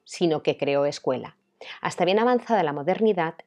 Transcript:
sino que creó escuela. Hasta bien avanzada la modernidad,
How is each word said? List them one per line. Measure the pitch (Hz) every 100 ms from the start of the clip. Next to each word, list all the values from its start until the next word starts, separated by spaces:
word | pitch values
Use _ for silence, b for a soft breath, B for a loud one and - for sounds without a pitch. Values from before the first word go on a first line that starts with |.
sino | _ - 175 151
que | 151 143
creó | 139 143 143
escuela. | 139 - 127 - - _ _ B B
Hasta | - -
bien | 180 196
avanzada | 233 247 - 220
la | 165
modernidad, | 143 143 185 220 196 160 -